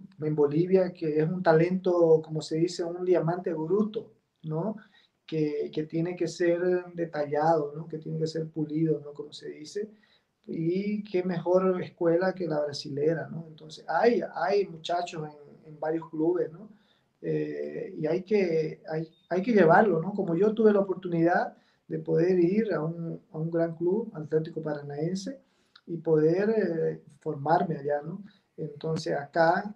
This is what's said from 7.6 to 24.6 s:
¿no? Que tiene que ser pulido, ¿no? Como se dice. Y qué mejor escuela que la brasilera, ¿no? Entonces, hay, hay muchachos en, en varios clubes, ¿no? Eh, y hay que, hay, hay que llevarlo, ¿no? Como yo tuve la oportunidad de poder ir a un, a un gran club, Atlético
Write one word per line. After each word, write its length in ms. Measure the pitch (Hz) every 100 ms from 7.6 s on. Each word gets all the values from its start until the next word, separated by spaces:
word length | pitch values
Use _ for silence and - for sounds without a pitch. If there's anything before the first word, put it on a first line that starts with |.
| 147
¿no? 140 | 147 165
Que 100 | 156
tiene 200 | 160 160
que 80 | 160
ser 200 | 165 160
pulido, 520 | - 147 151 160 143
¿no? 120 | 147
Como 180 | 143 147
se 160 | - 151
dice. 420 | 147 151 202 214 - _ _ _ _ -
Y 560 | - 165 185 202 208
qué 180 | - 180
mejor 580 | 180 170 175 185 185 180
escuela 520 | - - 170 170 185
que 120 | 185 170
la 140 | 147
brasilera, 680 | 147 139 151 139 151 160 135
¿no? 180 | 156 165
Entonces, 360 | 160 156 - -
hay, 320 | 165 226 220 160
hay 320 | - 170 202 185
muchachos 580 | 160 - 175 175 165 151 147 143 143
en, 80 | 160
en 80 | 156
varios 280 | 156 165 165
clubes, 420 | 151 160 180 151
¿no? 160 | - 214 - _ _ _ _
Eh, 720 | 165 156 151 147 147 151 - -
y 80 | 151
hay 160 | 180
que, 600 | 190 208 180 160 156 - -
hay, 180 | 160 165 _ -
hay 120 | 180
que 100 | 202
llevarlo, 500 | 214 160 180 214 160
¿no? 100 | 180
Como 220 | 208 170
yo 180 | 170 208
tuve 200 | 220 214
la 80 | 202
oportunidad 760 | 196 175 180 170 165 185 240 - _ _ -
de 100 | 160
poder 400 | 160 160 175 185
ir 340 | 170 208 220
a 80 | 160
un, 380 | 165 170 165 165 _
a 60 | 160
un 120 | 160
gran 240 | 165 165 165
club, 340 | 175 202 233
Atlético 480 | 160 151 156 160 160